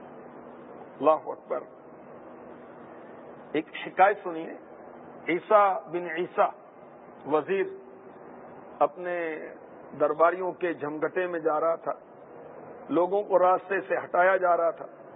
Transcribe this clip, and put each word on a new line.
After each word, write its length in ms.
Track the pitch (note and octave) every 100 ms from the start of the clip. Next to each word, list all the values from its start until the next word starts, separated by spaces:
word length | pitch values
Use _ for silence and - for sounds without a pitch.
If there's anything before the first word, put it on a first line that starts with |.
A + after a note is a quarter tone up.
| - - - - - - - - - -
اللہ 300 | D3 D#3 -
اکبر۔ 300 | - - C#3+ - - - - - - - - - - - - - - - - - - -
ایک 140 | D3+ -
شکایت 440 | - D#3+ E3+ G3 G#3
سنیے، 300 | F3+ D#3+ E3 - - - - - - - -
عیسیٰ 520 | F3+ - G#3+ G3+ F3+ -
بن 160 | F3 F3 E3
عیسیٰ 320 | F3 G#3 F3+ - - - - - - - C3+
وزیر 320 | D3+ D3 G3 - - - - - - - - - - - -
اپنے 580 | D3 F#3 F3+ F3 E3 D#3 D#3+ - - - - C#3+
درباریوں 520 | D3 D#3 E3+ F#3 F3+
کے 220 | - F3+
جھمگٹے 540 | C#3+ D3 D#3 D#3 F#3 F3+
میں 120 | E3+
جا 200 | D#3 D3+
رہا 160 | E3 E3
تھا، 160 | - - - - - - - - - - -
لوگوں 340 | D#3 F3+ G3+
کو 160 | G#3 F3+
راستے 420 | F3+ F#3 - F#3+
سے 140 | - D#3
ہٹایا 400 | C3+ F3 F#3 F#3
جا 200 | F3+ E3+
رہا 120 | E3
تھا، 160 | - - - -